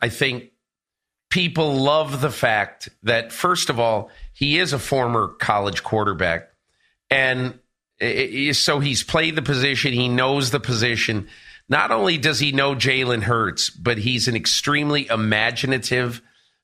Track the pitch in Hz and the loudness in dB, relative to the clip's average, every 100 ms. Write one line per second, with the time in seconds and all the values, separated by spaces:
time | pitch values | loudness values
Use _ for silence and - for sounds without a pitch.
0 | 120 113 135 123 - _ _ _ _ _ | -4 0 -2 -2 -10 _ _ _ _ _
1 | _ _ _ 185 175 156 156 135 135 156 | _ _ _ -2 0 0 0 2 2 2
2 | 151 139 135 104 123 107 98 - - - | 0 -2 -4 0 0 2 -2 -6 -20 -6
3 | 107 117 117 - 175 180 - 120 117 107 | 0 0 -2 -2 0 0 0 0 0 0
4 | 95 - - - 143 156 175 131 - 135 | -4 -12 -18 -4 0 0 0 -2 0 0
5 | 120 117 98 - - 104 101 90 - 110 | 2 2 0 -2 0 0 0 -4 -2 0
6 | 101 82 87 82 - _ _ _ _ _ | 0 0 0 -2 -6 _ _ _ _ _
7 | - 135 131 127 127 - _ _ _ - | -2 2 2 0 -4 -8 _ _ _ -6
8 | 117 107 131 123 143 139 - 147 143 117 | -2 -2 -2 -2 0 0 0 0 0 -2
9 | - 160 165 160 131 135 139 131 143 123 | 0 0 0 0 -2 0 0 0 0 0
10 | 127 123 131 143 127 139 117 117 120 113 | 2 2 2 2 0 -2 -2 0 0 0
11 | - 107 - - - - - 147 - 226 | 0 -2 -6 -14 -20 -20 0 0 2 2
12 | 190 165 156 147 147 135 139 131 131 131 | 2 2 0 0 0 2 0 2 0 2
13 | 127 120 101 117 101 - - - 104 113 | 0 0 0 0 0 -2 -6 -4 -2 0
14 | 110 123 127 117 113 - - 147 147 147 | 0 0 0 0 0 0 0 0 0 0
15 | 123 113 107 107 113 120 131 131 - 127 | 0 0 2 2 0 0 -2 -2 0 -2
16 | 123 117 - _ _ _ | -2 -6 -14 _ _ _